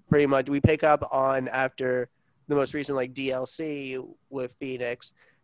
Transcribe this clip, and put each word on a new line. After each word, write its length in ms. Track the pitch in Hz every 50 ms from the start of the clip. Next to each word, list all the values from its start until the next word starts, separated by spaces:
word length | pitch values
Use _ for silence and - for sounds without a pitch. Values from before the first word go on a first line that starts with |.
| _ -
pretty 180 | 156 147 147
much, 220 | 139 139 135 131 143
we 120 | 143 139
pick 220 | - 160 156 156
up 240 | 160 156 151 143 143 -
on 340 | 135 131 135 135 135 135 127 123
after 600 | 127 131 131 127 _ - 131 127 127 127 120 - _ _ _ _ _ _ _ -
the 80 | 147
most 180 | 143 135 - 151
recent, 220 | 147 135 143 139
like, 180 | 131 127 127 127
D 160 | 135 135 131
L 160 | 127 127 131
C 500 | - - - 160 156 147 143 135 131 131 131 127 - - _ _ _
with 300 | 135 131 127 127 _ _
Fenyx, 540 | 143 131 131 123 123 120 123 _ - - _ _ _ _ _ _